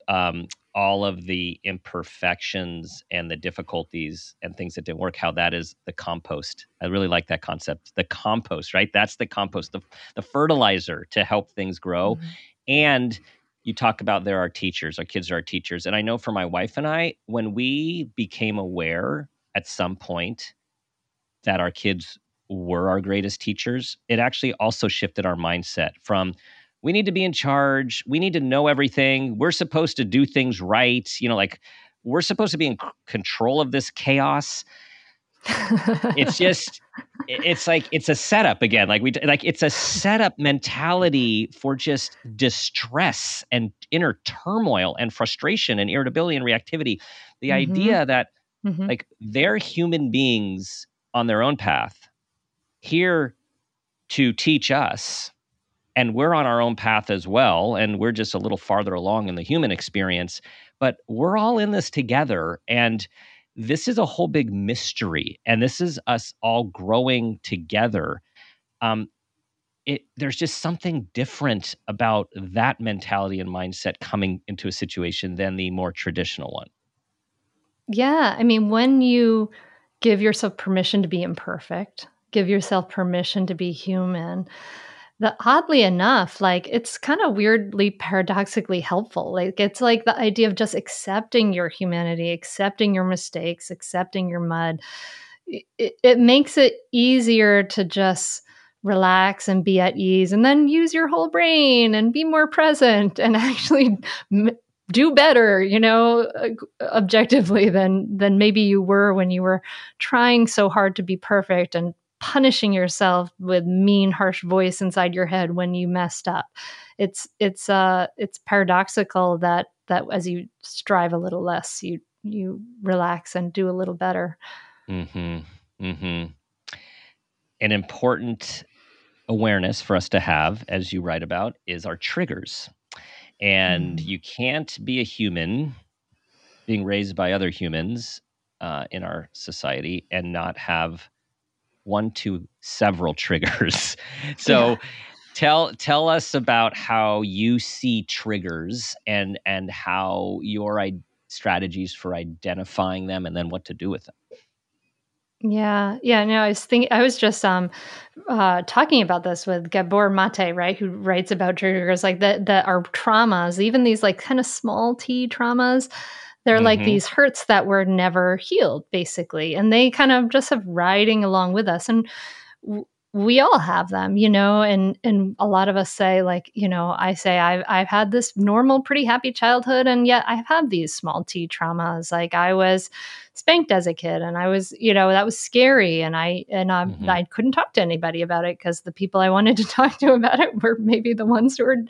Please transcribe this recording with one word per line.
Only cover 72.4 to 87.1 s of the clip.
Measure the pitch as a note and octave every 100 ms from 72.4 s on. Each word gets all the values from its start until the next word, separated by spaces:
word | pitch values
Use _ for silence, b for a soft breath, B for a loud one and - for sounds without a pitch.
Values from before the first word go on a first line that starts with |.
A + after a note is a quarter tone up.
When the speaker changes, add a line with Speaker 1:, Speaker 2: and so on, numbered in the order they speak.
| F#2 G2 B2 B2
Speaker 1:
mentality | A2+ G2 - G2+ G2 F#2+
and | F#2
mindset | F#2 F#2 F#2 F#2+ -
coming | - G#2 F#2+ F2+ -
into | G2 F#2+
a |
situation | F2+ F#2 - F2 - F#2+ F2+
than | F#2+ F#2
the | F#2
more | F2+ F2+
traditional | E2+ - D#2+ - - C2+
one. | - - _ _ _ _ _ _ _ _ _ _ _ -
Speaker 2:
Yeah, | G#3 C4 D#4+ B3+ -
I |
mean, | A#3+ A3 G#3
when | A3 B3+ C4+
you | B3+ A#3+ A#3 A3 G#3+ b b b b _
give | A#3 G#3
yourself | G#3+ G#3 G#3 -
permission | - F#3 F3+ G3+
to | F3+
be | F3
imperfect, | F3 E3 - D#3 - F3 - - - _ _
give | A3 F#3
yourself | G3 - F#3+ F3+
permission | - F3+ F3+ F3+ G3+ F#3
to | E3+
be | F3+
human, | E3 - F#3 F#3 F3 E3 F3+ F3+ B B B B B B -
that | A3 - A#3
oddly | C#4+ E4 D4
enough, | G3 F3+ G3+ B3+ F3 -
like, | F#3+ F3+ F3+
it's | A#3 A#3 -
kind | -